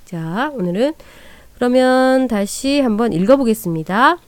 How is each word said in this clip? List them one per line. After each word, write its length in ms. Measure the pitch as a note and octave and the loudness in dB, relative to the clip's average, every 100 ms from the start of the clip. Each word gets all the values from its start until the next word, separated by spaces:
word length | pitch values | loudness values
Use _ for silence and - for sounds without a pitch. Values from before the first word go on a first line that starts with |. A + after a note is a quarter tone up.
자, 460 | - E3+ D#3+ F#3+ D4+ | -14 -10 -6 -6 -6
오늘은 400 | C4+ F3+ F3+ C#4 - - - - - - - | -4 -4 -2 -2 -4 -16 -20 -20 -20 -20 -4
그러면 720 | B3 B3+ B3+ B3+ C4 C4 B3+ | 0 2 4 4 2 2 0
다시 520 | G#3 G3+ - C4+ C#4+ | -2 -4 -4 -2 0
한번 320 | B3+ G#3 A#3 | 0 0 -2
읽어보겠습니다. 1040 | E3 G3 C#4 A#3 A3 F3 D#3+ D#3 G3 C#4+ F4 | 0 2 4 2 -2 -4 -6 -4 2 2 0